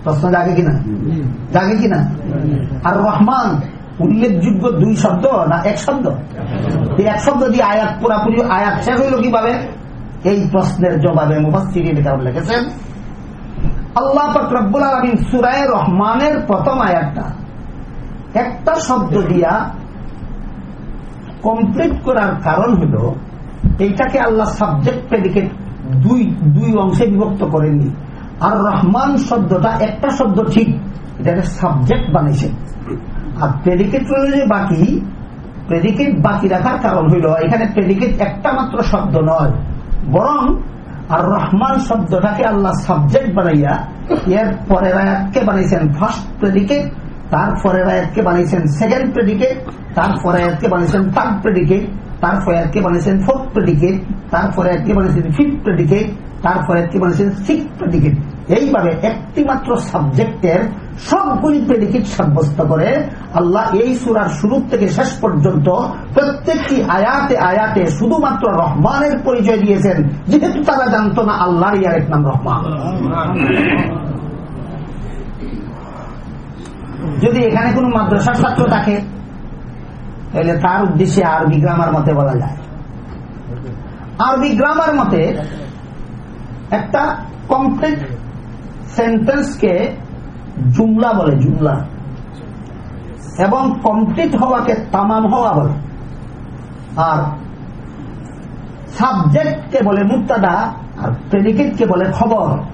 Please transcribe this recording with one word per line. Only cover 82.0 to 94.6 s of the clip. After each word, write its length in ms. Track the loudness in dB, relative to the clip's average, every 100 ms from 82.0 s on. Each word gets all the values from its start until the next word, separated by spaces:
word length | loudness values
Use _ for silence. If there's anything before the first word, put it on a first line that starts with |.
| 2
বলা 200 | 2 2
যায়। 220 | 0 -2 -6 -12 -14 -14 -14 -14 -14 -14 -14 -12 -12 -10 -12 -12 -14 -14 -2
আরবি 300 | 0 2 2
গ্রামার 460 | 2 2 2 2
মতে 420 | 2 2 2 0 -2 -6 -10 -12 -12 -14 -12 -12 -12 -14 -14 -14 -14 -4
একটা 460 | -4 0 0 0 -2 -8 -14 -2
কমপ্লিট 500 | 2 2 0 0 -2 -4 -8 -10 -14 -14 -14 -14 -14 -6
সেন্টেন্সকে 840 | -2 2 2 2 0 -2 0 0 2 0 -6 -12 -14 -14 -14 -12 -2 2
জুমলা 380 | 2 2 4 2
বলে, 220 | 2 2 2
জুমলা। 400 | 2 2 0 0 -4 -10 -12 -12 -14 -14 -14 -14 -14 -14 -14 -14 -14 -14 -12 0
এবং 240 | 2 4 0 0
কমপ্লিট 500 | 0 2 2 2 0 2
হওয়াকে 380 | 2 2